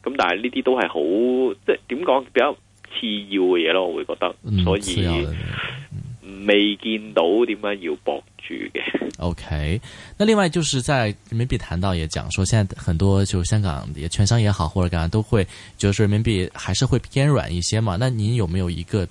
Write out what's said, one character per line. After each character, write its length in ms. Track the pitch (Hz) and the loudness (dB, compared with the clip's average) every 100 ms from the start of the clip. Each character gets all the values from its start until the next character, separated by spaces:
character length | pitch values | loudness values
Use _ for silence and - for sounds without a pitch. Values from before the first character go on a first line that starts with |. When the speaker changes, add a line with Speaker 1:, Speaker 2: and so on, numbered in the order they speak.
Speaker 1:
噉 120 | - 135 | -4 0
但 120 | 92 | 2
係 80 | 92 | 2
呢 80 | 123 | 0
啲 120 | 170 | 0
都 160 | 127 127 | 2 2
係 100 | 87 | 0
好， 120 | 82 73 101 123 127 127 87 - | 0 0 2 2 2 0 0 -2
即 60 | |
係 60 | - - | -2 -4
點 160 | 123 | -4
講， 200 | 175 135 123 | 2 0 2
比 80 | 127 | 0
較 120 | 139 | 0
次 540 | - _ _ - - 117 | -2 _ _ -14 -8 -6
要 360 | 104 101 98 | -6 -2 2
嘅 160 | 90 87 | 4 4
嘢 140 | 80 | 2
咯， 140 | 90 90 | 0 0
我 100 | 82 | -4
會 80 | |
覺 100 | 90 80 | -6 -4
得。 180 | 87 - | -4 -4
Speaker 2:
嗯， 200 | - 98 | -2 0
Speaker 1:
所 120 | 90 101 | 2 0
以 40 | |
Speaker 2:
次 220 | 104 90 | 0 -2
要 100 | 90 85 | 0 -2
的。 120 | 76 80 - - - - - 101 - - 95 98 101 | -2 -6 -6 -8 -8 -10 -12 -14 -12 -14 -16 -6 2
Speaker 1:
未 300 | 104 104 101 | 4 4 0
見 360 | 113 110 107 | -4 -4 -2
到 100 | 95 82 107 120 | 0 4 4 2
點 140 | 104 | 0
解 260 | 104 101 85 | -4 -4 -6
要 80 | 76 | -4
搏 180 | - 71 _ - | -4 -6 _ -20
住 160 | - - - | -12 -10 -8
嘅。 100 | - - - - - | -8 -4 -4 -6 -4
Speaker 2:
OK， 640 | 87 85 - 76 76 101 - - - - | -6 -6 -6 -4 -2 -4 -6 -18 -20 0
那 80 | |
另 120 | 208 214 | 2 4
外 120 | 180 | 2
就 140 | 175 | 0
是 180 | 156 135 | 0 -2
在 260 | 123 139 107 101 - | 0 2 0 -2 -6
人 80 | 117 | -4
民 100 | 123 | -2
幣 120 | 117 | -2
談 220 | - 85 | -2 -2
到 140 | 98 | 0
也 120 | 90 78 | 0 -2
講 240 | - - | -6 -4
說， 120 | - | -2
現 220 | 92 110 98 | 2 2 2
在 100 | - | -2
很 200 | - 82 | -2 2
多 280 | 98 98 | 4 4
就 180 | 98 95 | 2 0
香 160 | 85 110 | 0 0
港 280 | 101 69 50 | 0 -4 -8
也 140 | 73 80 | -8 -4
券 180 | - 101 | 0 4
商 140 | 120 | 4
也 100 | 104 | 2
好， 180 | 98 78 | 2 0
或 180 | 98 87 | 0 0
者 80 | 85 | 0
幹 40 | |
嘛 80 | 82 | 0
都 140 | 107 | 0
會 220 | 107 110 87 - - - | 2 0 0 -6 -20 -2
覺 100 | 101 | 0
得 40 | |
說 140 | 98 104 | 4 2
人 40 | |
民 140 | 104 | 4
幣 260 | 117 101 92 | 2 0 -2
還 200 | - - | -6 -4
是 120 | 92 131 | -2 2
會 120 | 123 | 0
偏 320 | - 139 143 | 0 0 2
軟 180 | 131 - | 2 0
一 100 | 87 | -4
些 200 | 87 110 | 0 0
嘛。 160 | 113 92 | 0 0
那 100 | 127 | 0
您 260 | 117 104 | 0 0
有 120 | 117 87 | 0 0
沒 120 | 92 | 0
有 120 | 87 | -2
一 120 | 85 | -4
個， 200 | 85 107 90 | -2 -2 -2